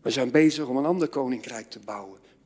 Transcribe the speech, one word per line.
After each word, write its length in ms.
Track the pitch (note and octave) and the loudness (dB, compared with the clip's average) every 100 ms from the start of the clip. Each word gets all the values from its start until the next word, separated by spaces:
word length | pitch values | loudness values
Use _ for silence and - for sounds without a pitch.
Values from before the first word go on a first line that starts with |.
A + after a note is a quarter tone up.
We 80 | A#2 | -2
zijn 200 | C3+ B2+ | 0 4
bezig 360 | C#3 D#3 D3+ C#3 | 6 6 4 -2
om 100 | C3 | 0
een 80 | |
ander 240 | D3 F3+ D#3 | 2 0 0
koninkrijk 640 | D3 B2+ B2 - A2+ G#2 | -2 -2 -4 -6 -12 -12
te 80 | A2 | -16
bouwen. 400 | G#2 G#2 G2 F#2+ _ _ | -12 -12 -12 -20 _ _